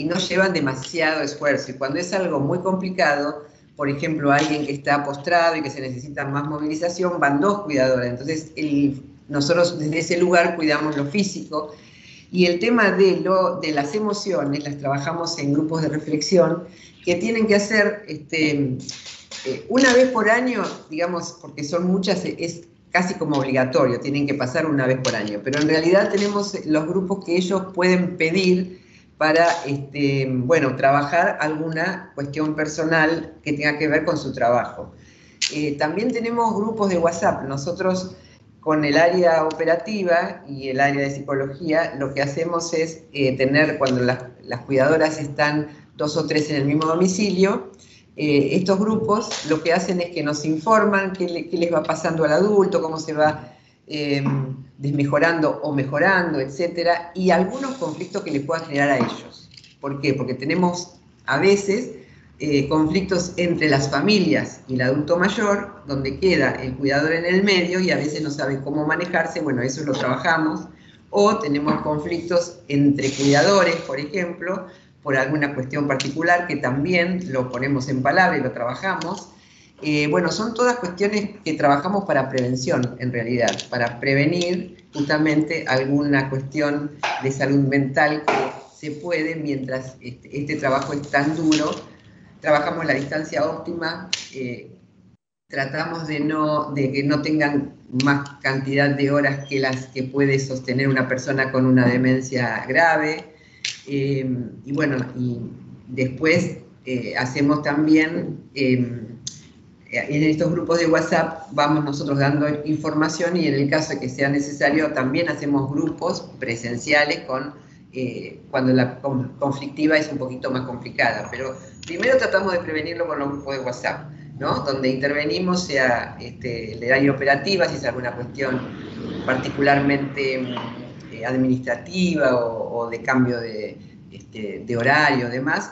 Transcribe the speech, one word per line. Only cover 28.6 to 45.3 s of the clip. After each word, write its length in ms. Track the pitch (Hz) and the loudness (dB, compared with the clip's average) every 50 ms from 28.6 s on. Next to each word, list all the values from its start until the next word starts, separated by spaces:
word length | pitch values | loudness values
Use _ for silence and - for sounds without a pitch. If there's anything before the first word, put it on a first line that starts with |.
| 185 - - - - - - - - _ _ _ | 2 -2 -8 -14 -20 -20 -20 -20 -20 _ _ _
para, 280 | 151 156 156 165 170 170 170 - - | 2 4 6 6 6 6 4 2 -2
este, 640 | 143 139 139 139 - - 143 139 139 139 135 135 131 | -4 -4 -4 -6 -8 -4 0 0 2 2 2 0 0
bueno, 440 | 127 127 123 131 165 160 143 127 123 | 0 -2 2 4 4 4 4 2 0
trabajar 640 | - 170 170 175 143 143 - 180 170 185 202 - - | 2 4 4 4 4 2 2 2 2 2 2 0 0
alguna 720 | 151 156 156 151 160 165 160 160 170 185 185 - - - - | -2 -2 -2 -2 -4 -4 -2 -2 -2 -2 -4 -6 -10 -12 -10
cuestión 420 | 143 143 139 - 156 156 151 151 | -8 -8 -6 -4 -2 -2 -2 -2
personal 800 | - 156 151 - - 156 160 170 160 156 156 165 160 - - - - - | -2 -4 -4 -2 -2 0 2 4 4 4 4 2 0 -4 -10 -14 -12 -6
que 100 | 151 147 | -6 -4
tenga 260 | 143 147 151 147 147 | 0 0 0 0 0
que 80 | 156 | 0
ver 180 | 151 147 160 156 | 2 2 2 2
con 120 | 175 - | 0 -2
su 160 | - 143 135 123 | -2 -4 -6 -4
trabajo. 600 | 131 120 117 123 120 107 - - - 87 - - - - - - - - - - - - - - | 0 2 2 4 2 0 -2 -6 -12 -14 -16 -16 -20 -20 -20 -20 -20 -20 -20 -8 -6 -4 -4 -2
Eh, 240 | 151 151 147 143 143 | -4 -4 -4 -2 -2
también 320 | 151 156 170 196 226 254 | -2 -2 0 -2 -2 -2
tenemos 440 | 220 233 226 233 233 233 233 220 190 | -2 -2 -2 -2 0 0 0 0 0
grupos 320 | 196 214 226 220 220 202 196 | 0 -2 -2 0 0 0 2
de 100 | 180 170 | 2 2
WhatsApp. 460 | 170 170 170 - 214 180 139 135 131 | 2 2 0 2 0 0 0 0 -4
Nosotros 720 | 135 139 139 143 170 175 185 185 185 185 185 185 - - - - - - - - - - _ | -6 -6 -6 -4 -6 -6 -2 0 0 0 -2 -4 -8 -12 -16 -20 -20 -20 -20 -20 -20 -20 _
con 240 | - 160 156 151 151 | -2 0 0 2 2
el 120 | 143 143 | 4 4
área 480 | - 170 170 175 185 175 165 165 160 156 | 6 6 6 6 6 4 6 4 4 2
operativa 1000 | 160 156 - 165 160 165 175 - 220 214 208 185 175 170 170 185 196 190 - - 143 | 0 -2 0 2 2 2 2 0 -4 -4 -2 0 2 2 2 2 -2 -6 -10 -12 -14
y 220 | 139 135 135 135 | -12 -8 -6 -4
el 100 | 127 135 | 0 2
área 220 | 139 143 143 143 139 | 2 2 4 2 0
de 80 | 139 | -2
psicología, 840 | 139 139 139 - 139 135 139 139 - - 175 156 156 165 165 - - 139 | -2 -6 -6 -4 -2 -2 -2 -4 -6 -8 -4 0 2 2 2 0 -2 -4
lo 120 | 139 127 - | -6 -4 -2
que 80 | 139 | -2
hacemos 540 | 139 143 143 165 165 170 170 165 160 - 170 | -2 -2 -2 -2 -2 -2 -2 -2 -2 -2 0
es, 280 | 160 160 160 - - - - - | 0 0 -2 -4 -10 -16 -12 -2
eh, 240 | 143 135 131 120 | 0 0 0 2
tener, 420 | 131 131 135 139 151 156 147 - - | 2 2 4 4 4 4 2 2 0
cuando 240 | 139 131 127 123 123 | 0 0 2 2 2
las, 160 | 123 127 123 - - - - - | 2 0 -2 -6 -12 -16 -18 -12
las 200 | - 117 123 - | -10 -10 -10 -6
cuidadoras 580 | - 139 135 131 147 160 156 156 156 156 156 | 0 2 4 4 4 4 4 4 2 0 -2
están 480 | 143 139 | -6 -8